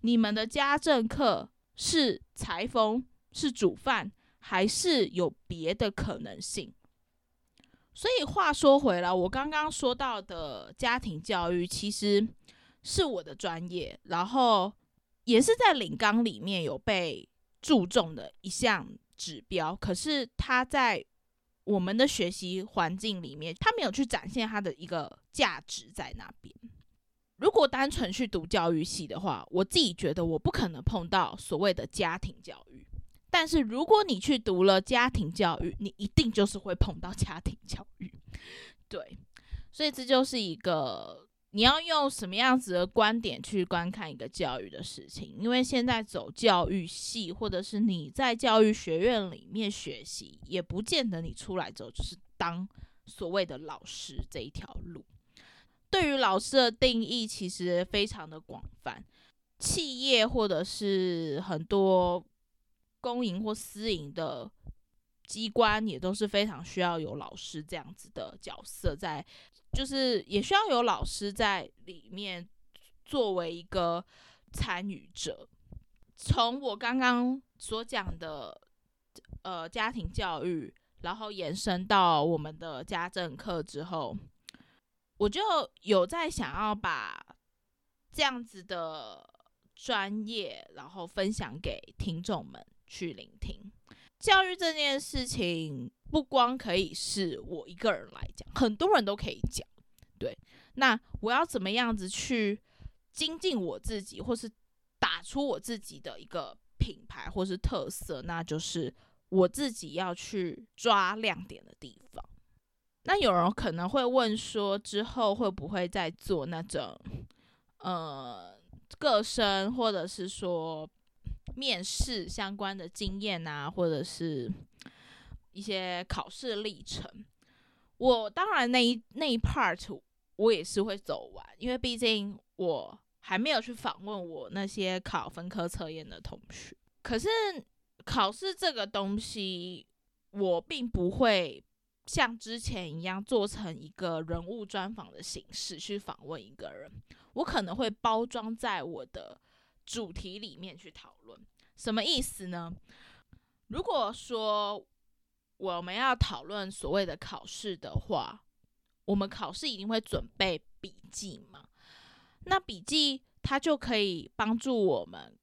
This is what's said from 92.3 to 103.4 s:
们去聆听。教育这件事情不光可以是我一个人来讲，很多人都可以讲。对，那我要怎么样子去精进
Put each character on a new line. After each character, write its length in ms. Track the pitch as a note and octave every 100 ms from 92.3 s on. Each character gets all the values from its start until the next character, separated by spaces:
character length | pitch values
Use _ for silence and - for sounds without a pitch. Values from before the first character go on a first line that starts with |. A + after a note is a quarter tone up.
| F3+ C#2+
们 200 | C2 - _ _
去 260 | - E3+
聆 180 | - - _
听。 320 | - - G3+ - _ - - _
教 280 | - G4 F#4+
育 100 | F#4
这 180 | E4+
件 240 | D#4 C#4+ C#4
事 300 | C#4+ C#4 B3+
情 640 | - F3+ E3 D#3+ C3+ A#2+ _ -
不 140 | D#4
光 340 | C#4 C4+ A#3+ C4
可 160 | G#3+ F3+
以 180 | G3
是 440 | - - G3+ F3+ C#3
我 260 | - D#3+ C3
一 60 |
个 180 | F3 A3+
人 180 | C#3+ A2+
来 180 | - -
讲， 140 | - - -
很 180 | A#3+
多 200 | G#3+ F4 F#4+
人 80 |
都 100 | G3+
可 160 | G3+ -
以 120 | - -
讲。 160 | - - _ _ _ - _
对， 200 | B2 - _ - _ -
那 220 | C4 A3+ _ -
我 140 | G#3+
要 120 | B3 E4
怎 160 | A3
么 100 | F#3+
样 240 | A3 A#3+ A3
子 120 | F#3
去 500 | - - B3 G#3 G#3 _ _ - _ _
精 260 | - D#4+
进 220 | E4